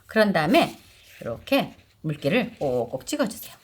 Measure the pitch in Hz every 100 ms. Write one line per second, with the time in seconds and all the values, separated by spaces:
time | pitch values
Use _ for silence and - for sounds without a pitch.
0 | - 220 208 175 156 311 - - - -
1 | - - - 117 - 269 175 - _ _
2 | 156 143 175 220 - - 147 123 117 -
3 | - 294 254 - - -